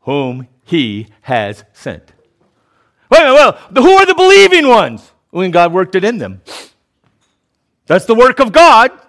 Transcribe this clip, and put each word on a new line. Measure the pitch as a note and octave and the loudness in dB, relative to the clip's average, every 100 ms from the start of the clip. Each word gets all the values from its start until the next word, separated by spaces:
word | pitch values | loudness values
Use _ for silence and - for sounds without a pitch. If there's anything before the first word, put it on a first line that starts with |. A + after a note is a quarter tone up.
whom | - C#3+ C3 B2+ B2 _ | -6 -6 -6 -10 -16 _
he | _ E3+ B2 G#2 A2 _ | _ -6 -6 -10 -16 _
has | - B2 G2+ G#2 _ | -8 -6 -6 -12 _
sent." | _ - D#2+ _ _ _ _ _ _ _ _ _ _ _ | _ -16 -16 _ _ _ _ _ _ _ _ _ _ _
Wait | D#5+ | 0
a | |
minute, | D4 | 2
well, | C4+ C4+ - _ | 2 0 -2 _
the, | G3+ | 0
who | D4+ | 2
are | F#4+ F#4+ | 4 2
the | F4 | 0
believing | F#4 G4 G4 F4+ C#4+ | 2 4 4 2 2
ones? | A#3 D#3 A2+ _ _ _ | 2 0 -8 _ _ _
When | E3+ F#3 | -8 -4
God | E3+ F3 | 0 0
worked | F3 F#3 F#3 | -2 -4 -4
it | |
in | G3 A#3 | -4 -6
them. | G#2+ F#2+ - - - _ _ _ _ _ _ _ _ _ _ _ _ | -12 -16 -20 -20 -20 _ _ _ _ _ _ _ _ _ _ _ _
That's | F3 - | -4 0
the | A3+ | 2
work | B3+ B3+ | 2 2
of | B3+ | 0
God. | B3 E4+ A#3+ B3 - | 4 4 4 2 -4